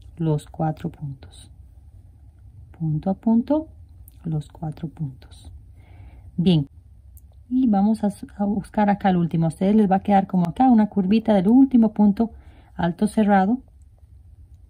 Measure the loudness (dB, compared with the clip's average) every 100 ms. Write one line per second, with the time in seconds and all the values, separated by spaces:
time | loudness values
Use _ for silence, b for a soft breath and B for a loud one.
0 | -18 -6 -4 -4 -6 -8 -6 -6 -12 -12
1 | -14 -14 -20 -20 -20 -20 -20 -20 -20 -20
2 | -20 -20 -20 -20 -20 -20 -20 -10 -6 -4
3 | -4 -4 -2 0 0 -2 -4 -14 -20 -20
4 | -20 -16 -8 -8 -8 -12 -12 -12 -14 -10
5 | -12 -12 -20 -20 -20 -20 -20 -20 b b
6 | b b b -4 0 0 -2 -10 -20 -20
7 | -20 -20 -20 -20 -6 -2 0 2 0 0
8 | -4 -6 -12 -8 -6 -6 -6 -2 0 0
9 | 0 0 0 -2 -2 -2 0 2 2 0
10 | 2 0 0 -2 -2 0 2 4 2 -2
11 | 0 0 2 0 4 4 4 4 2 2
12 | 2 2 -2 b b b b b -6 -2
13 | -2 0 2 2 2 -2 -8 -20 -20 _
14 | -20 -20 -20 -20 -20 -20 -20